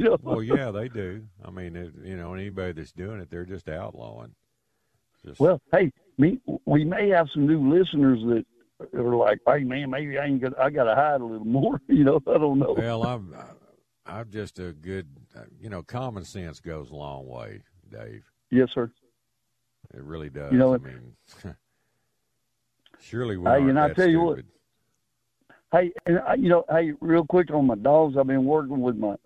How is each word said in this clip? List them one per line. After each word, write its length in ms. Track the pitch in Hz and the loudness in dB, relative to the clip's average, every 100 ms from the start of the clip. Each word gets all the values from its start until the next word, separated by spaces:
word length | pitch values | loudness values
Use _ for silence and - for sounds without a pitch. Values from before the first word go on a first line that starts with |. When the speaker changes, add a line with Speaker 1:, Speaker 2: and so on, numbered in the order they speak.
Speaker 1:
know? 140 | 247 180 | 2 0
Speaker 2:
Well, 220 | - 110 | -2 -4
yeah, 280 | 110 - 127 | -2 -2 -2
they 180 | 101 127 | -6 -8
do. 380 | 117 92 104 107 98 90 | -8 -8 -10 -16 -20 -18
I 40 | |
mean, 260 | 92 90 85 | -14 -12 -12
it, 160 | 87 71 | -14 -16
you 140 | 87 92 | -14 -12
know, 160 | 85 | -10
anybody 400 | 92 101 95 90 | -10 -10 -8 -8
that's 180 | 82 76 | -8 -14
doing 300 | - 95 110 | -12 -12 -12
it, 80 | 85 | -12
they're 160 | 85 90 | -12 -12
just 240 | 95 - | -12 -10
outlawing. 640 | 78 104 - 57 57 57 _ _ _ _ _ _ _ _ _ 73 | -10 -10 -14 -16 -18 -20 _ _ _ _ _ _ _ _ _ -14
Just 140 | 71 | 2
Speaker 1:
Well, 220 | 156 160 - | 2 2 0
hey, 220 | 175 170 - _ - | 0 0 -4 _ 2
me, 240 | 156 254 - 139 - | 2 2 -6 -8 0
we 180 | 147 | 2
may 240 | 156 190 208 | 2 0 2
have 200 | 175 156 | 2 2
some 140 | 151 143 | 2 2
new 240 | 160 135 | 4 4
listeners 460 | 170 180 147 135 120 117 | 4 4 4 4 4 2
that 720 | 117 - _ _ - - - | 0 -2 _ _ -20 -10 -4
are 160 | 120 120 | 0 2
like, 240 | 110 107 - | 2 2 2
"Hey, 160 | 143 | 2
man, 280 | 127 135 147 | 0 -4 -6
maybe 260 | 131 147 139 | -6 -6 -4
I 80 | 143 | -2
ain't 160 | 135 | -2
gonna, 160 | 127 135 | -2 0
I 120 | 135 | 0
gotta 220 | 135 113 | 2 2
hide 280 | 117 151 143 | 4 2 0
a 20 | |
little 220 | 117 110 110 | -2 -6 -2
more." 340 | 135 226 202 | 0 0 -2
<laughs> 40 | - | 2
You 160 | 156 | 4
know, 180 | 139 156 - | 6 4 2
I 100 | 139 | 2
don't 220 | 151 139 | 2 2
know. 140 | - - | 0 0
Speaker 2:
Well, 260 | 117 113 | -2 -2
I'm, 300 | 117 120 92 - - - _ _ _ _ - | -4 -6 -10 -18 -20 -20 _ _ _ _ -16
I'm 240 | 101 113 | -14 -12
just 300 | 107 101 - | -12 -12 -12
a 140 | 90 | -14
good, 340 | 76 85 95 80 65 _ 58 55 - | -12 -10 -10 -12 -20 _ -20 -20 -20
you 120 | 107 | -14
know, 140 | 92 | -14
common 420 | 73 123 131 101 85 | -10 -8 -8 -10 -14
sense 340 | 101 85 73 | -12 -14 -14
goes 300 | 82 78 69 | -12 -12 -12
a 60 | 73 | -14
long 300 | 73 69 65 | -12 -14 -14
way, 360 | 62 53 50 _ _ 50 | -16 -16 -18 _ _ _
Dave. 400 | 53 55 104 _ _ _ | -18 -18 -18 _ _ _
Speaker 1:
Yes, 200 | 123 127 | 2 2
sir. 180 | 127 117 - _ _ _ _ _ _ _ _ - | 0 -8 -10 _ _ _ _ _ _ _ _ -20
Speaker 2:
It 80 | - | -20
really 280 | 71 80 76 | -14 -14 -12
does. 200 | 67 73 | -12 0
Speaker 1:
You 60 | 127 | 2
know, 160 | 131 | 4
Speaker 2:
I 60 | 127 | 2
mean, 360 | 67 62 - _ _ - 92 | -4 -18 -20 _ _ -20 -18
<laughs> 100 | - _ _ _ _ _ _ _ _ _ _ _ _ _ _ | -18 _ _ _ _ _ _ _ _ _ _ _ _ _ _
surely 380 | - 113 120 95 | -10 -6 -4 -2
we 80 | 90 | 2
Speaker 1:
hey, 60 | 135 | 4
Speaker 2:
aren't 120 | 135 | 4
Speaker 1:
and 100 | 135 | 4
I 80 | 165 | 2
Speaker 2:
that 60 | 180 | 4
Speaker 1:
tell 140 | 180 | 4
you 120 | 165 | 4
what, 120 | 170 135 | 2 -2
Speaker 2:
stupid. 80 | - _ _ _ _ _ _ _ _ _ _ _ _ | -10 _ _ _ _ _ _ _ _ _ _ _ _
Speaker 1:
hey, 220 | 165 180 - - | 2 2 -2 0
and 140 | 175 | 0
I, 140 | - 262 | 2 0
you 140 | 180 | 4
know, 160 | 170 - | 2 4
hey, 240 | 160 165 147 | 0 0 -4
real 260 | 165 165 151 | 2 2 4
quick 260 | 180 156 | 2 2
on 160 | 147 135 | 2 2
my 80 | 104 | 2
dogs, 420 | 131 156 156 135 | 4 4 4 2
I've 100 | 135 | 2
been 180 | 135 131 | 2 2
working 360 | 156 135 139 | 0 0 -2
with 140 | 123 107 | -2 -2
my, 180 | 107 98 | -4 -4